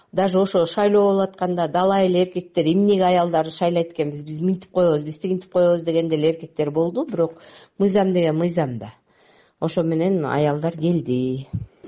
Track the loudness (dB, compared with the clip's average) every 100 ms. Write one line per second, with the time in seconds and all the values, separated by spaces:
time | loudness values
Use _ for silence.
0 | _ -2 0 2 2 0 0 0 2 4
1 | 4 2 -2 -4 -4 -2 -2 0 2 2
2 | 2 2 0 -4 -6 -2 2 2 2 4
3 | 4 2 2 0 -2 -2 0 0 -2 -4
4 | -4 -4 -10 -4 -2 -2 -4 0 2 2
5 | -2 -8 -6 -6 -2 2 2 2 0 -2
6 | 0 0 0 -2 -8 -4 -4 0 -2 -2
7 | -6 -2 -2 -4 -20 -20 -20 -2 0 2
8 | 2 2 0 0 -2 -2 -4 -6 -12 -18
9 | _ _ _ _ _ _ -4 -2 0 0
10 | 0 0 0 0 0 0 -4 -2 -2 -2
11 | -2 -2 -2 -6 -8 -10 -10 _